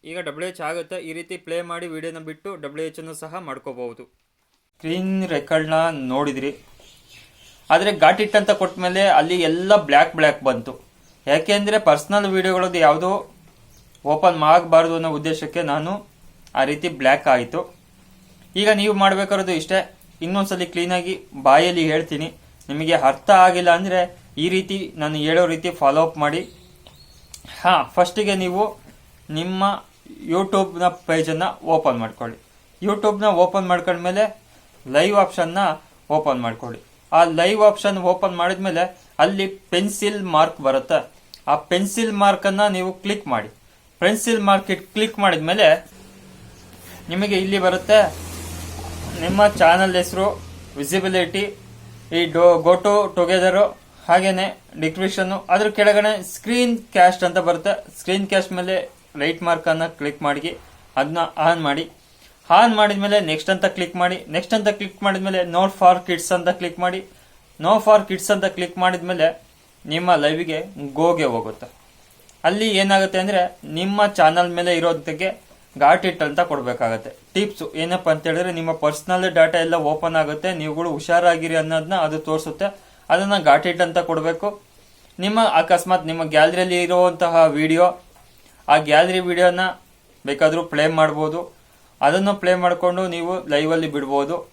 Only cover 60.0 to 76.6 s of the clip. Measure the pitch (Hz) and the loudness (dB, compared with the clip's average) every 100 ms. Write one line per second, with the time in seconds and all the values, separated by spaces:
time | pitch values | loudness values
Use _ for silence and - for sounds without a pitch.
60 | 147 147 151 143 160 - - - - - | -8 -4 -4 -4 -6 -12 -18 -20 -8 -4
61 | 143 165 165 - 160 170 151 147 165 - | -2 -2 -4 0 0 0 -2 -4 -6 -14
62 | _ _ _ _ _ 214 233 214 208 202 | _ _ _ _ _ 4 6 4 2 2
63 | 202 208 170 156 - 190 190 185 175 180 | 0 0 0 -4 -2 -2 -2 -4 -8 -2
64 | 180 185 - 160 185 220 208 208 196 - | -2 -2 -6 -6 -2 -2 0 -4 -10 -4
65 | 202 190 190 190 175 170 190 190 180 180 | -2 -2 -2 -2 0 2 0 4 4 4
66 | 180 170 - 180 180 175 175 175 180 185 | 0 -4 0 0 0 -2 -6 -4 -4 -4
67 | 190 _ _ _ _ _ 160 214 220 214 | -12 _ _ _ _ _ 2 2 6 4
68 | 196 190 - 202 190 180 180 180 180 180 | 4 -6 -2 -2 -2 -4 -8 -2 -2 -2
69 | 180 180 160 - _ _ _ _ - 156 | -6 0 0 -2 _ _ _ _ -8 -4
70 | 180 170 147 156 165 156 175 180 143 139 | 2 2 2 -2 -4 -6 -8 -12 -10 0
71 | 165 165 143 113 110 - 123 _ _ _ | 0 2 0 -2 -6 -12 -18 _ _ _
72 | _ _ _ _ 160 196 220 196 196 196 | _ _ _ _ -2 0 0 0 2 2
73 | 190 190 190 196 180 - 147 156 190 202 | 2 -2 -2 -2 -2 -6 -12 -6 -4 0
74 | 208 202 160 170 175 175 175 170 170 165 | 0 4 2 4 0 -2 0 0 0 -2
75 | 147 156 190 196 _ _ _ - 143 180 | -6 -6 -6 -8 _ _ _ 2 4 4
76 | 185 165 151 147 175 147 | 2 -2 -4 0 -2 -2